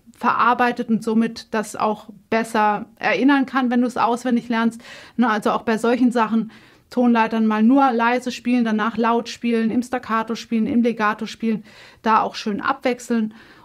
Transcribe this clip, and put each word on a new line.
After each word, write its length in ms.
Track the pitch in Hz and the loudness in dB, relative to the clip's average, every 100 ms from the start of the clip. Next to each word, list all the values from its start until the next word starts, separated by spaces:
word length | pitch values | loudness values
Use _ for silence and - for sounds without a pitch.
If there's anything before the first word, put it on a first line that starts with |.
| - - | -20 -4
verarbeitet 720 | 240 - 226 247 247 240 240 | -2 0 2 2 0 -2 -2
und 140 | 226 | -2
somit 500 | 226 220 226 226 - | 0 0 0 -4 -8
das 220 | 220 214 - | -6 -6 -4
auch 340 | 214 214 - - _ | -2 -2 -10 -20 _
besser 580 | 226 226 220 214 202 - - | -2 -2 0 0 0 -6 -6
erinnern 500 | - 180 262 277 262 | -2 2 4 4 2
kann, 240 | 262 254 | -2 0
wenn 120 | 240 | 2
du 60 | 247 | 0
es 100 | - | 0
auswendig 520 | 214 240 254 240 233 | 0 0 0 -2 0
lernst. 320 | 226 226 226 - - - - | 0 0 -2 -10 -20 -10 -2
Ne, 120 | 240 | 0
also 220 | 214 226 | 2 0
auch 100 | 202 | 0
bei 140 | - 214 | 0 0
solchen 340 | 233 247 247 | 0 2 2
Sachen, 400 | 240 214 226 220 - - _ _ | 2 0 0 -2 -8 -20 _ _
Tonleitern 560 | 247 247 233 220 226 220 | 0 2 4 2 0 0
mal 180 | 214 | 4
nur 280 | 220 277 269 | 4 6 4
leise 400 | 233 233 247 247 | 2 0 0 -4
spielen, 320 | 240 247 247 | -6 0 0
danach 320 | 226 214 214 214 | 2 0 -2 0
laut 300 | 226 233 233 | 0 0 -2
spielen, 420 | - 240 226 226 | -6 -2 0 0
im 120 | 240 | 0
Staccato 540 | 247 247 - 226 220 226 | -2 -6 -4 -4 -2 -8
spielen, 320 | - 226 220 | -4 -2 0
im 140 | 233 | 2
Legato 440 | 240 226 214 214 214 | 2 0 -2 -2 -8
spielen, 380 | - 226 214 - - - - | -6 -4 -4 -6 -20 -20 -6
da 180 | 220 220 | 0 2
auch 140 | 196 - | 2 -4
schön 260 | 220 202 | -6 -4
abwechseln 720 | - 269 262 247 - 233 220 - - - | -4 -2 -2 -4 -2 -2 -2 -8 -20 -20